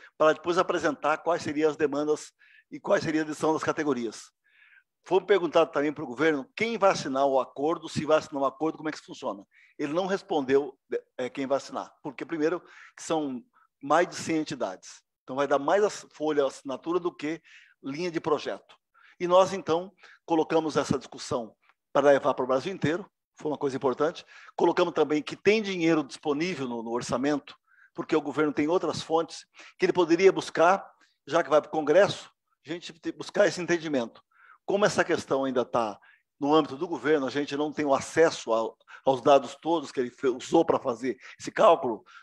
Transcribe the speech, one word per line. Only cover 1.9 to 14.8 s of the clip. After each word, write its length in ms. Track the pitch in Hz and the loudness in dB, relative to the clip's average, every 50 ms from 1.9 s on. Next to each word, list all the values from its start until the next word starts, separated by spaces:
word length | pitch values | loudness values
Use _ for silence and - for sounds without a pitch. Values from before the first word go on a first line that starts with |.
| 139 143 151 151 151 147 - - _ _ _ _ _ _ _ _ | 0 -2 -2 -2 -2 -2 -4 -10 _ _ _ _ _ _ _ _
e 80 | - 143 | -16 -10
quais 240 | - - 202 156 | -2 0 0 0
seria 200 | - 160 151 156 | 0 0 -2 -2
a 20 | 156 | -2
decisão 300 | 151 147 - 160 156 160 | -4 -4 -2 0 0 0
das 100 | 139 - | 0 -2
categorias. 600 | 156 147 - 156 151 131 123 117 110 - - - - _ _ _ _ _ _ _ _ _ _ _ _ _ _ _ | -2 -4 -2 -2 -2 -2 -2 -4 -6 -8 -12 -18 -20 _ _ _ _ _ _ _ _ _ _ _ _ _ _ _
Foi 180 | - 170 190 185 | 0 0 0 2
perguntado 480 | - 202 190 175 156 131 170 160 - | 2 2 2 2 2 4 2 2 4
também 200 | - 147 143 151 | 0 -2 -2 -2
pro 140 | 143 147 143 | -4 -6 -8
governo 400 | 123 120 120 156 160 151 139 127 - _ | -8 -4 0 0 0 0 0 -4 -8 _
quem 220 | - 214 233 233 | -4 -4 -4 0
vai 140 | 190 196 196 | 2 2 2
assinar 340 | 165 143 - 147 131 131 139 | 2 0 -4 -4 -2 0 0
o 160 | 139 135 131 | 2 2 0
acordo, 480 | 123 - - 135 139 156 170 165 156 160 | -2 -2 -6 -4 -2 -2 -2 -4 -6 -8
se 160 | - - 156 | -8 -6 0
vai 140 | 143 156 156 | 2 2 2
assinar 240 | 151 - 151 139 | 0 -2 -4 -4
o 40 | 139 | -2
acordo, 300 | 131 - - 156 160 156 | -4 -2 -2 -4 -4 -4
como 140 | - 156 156 | -6 -8 -10
é 20 | |
que 60 | 151 - | -10 -10
isso 80 | - | -14
funciona. 360 | - - - 135 117 98 101 95 _ _ _ _ _ _ - | -20 -16 -10 -8 -8 -8 -8 -14 _ _ _ _ _ _ -8
Ele 160 | 147 143 151 | -6 -4 -2
não 100 | 175 196 | -4 -2
respondeu, 720 | 185 202 190 - - 180 151 135 123 135 139 147 - - _ _ _ 120 117 - _ _ | -2 -4 -6 -4 -4 -2 -2 0 2 2 2 2 -2 -8 _ _ _ -8 -8 -8 _ _
é, 140 | - 127 120 | -8 -8 -8
quem 160 | - 143 135 | -8 -8 -4
vai 100 | 127 139 | -2 -2
assinar, 340 | 131 - - 127 110 95 - _ _ | -4 -4 -6 -10 -12 -12 -12 _ _
porque, 240 | - 151 127 - 151 | -14 -14 -12 -12 -10
primeiro, 340 | 135 165 147 147 165 175 165 - - - - - - _ | -8 -4 -2 -2 -2 -2 -4 -6 -14 -20 -20 -20 -20 _
que 80 | - | -14
são 400 | - - 165 160 151 139 127 120 - _ _ _ _ _ _ _ | -6 -4 -4 -4 -2 -4 -6 -8 -12 _ _ _ _ _ _ _
mais 240 | - 139 151 170 180 170 | 0 2 2 4 2 0
de 80 | - | -4
cem 200 | - - - 165 | -8 -6 -4 -4
entidades. 680 | 156 151 - 156 123 117 98 92 - | -4 -4 -6 -6 -6 -6 -6 -8 -10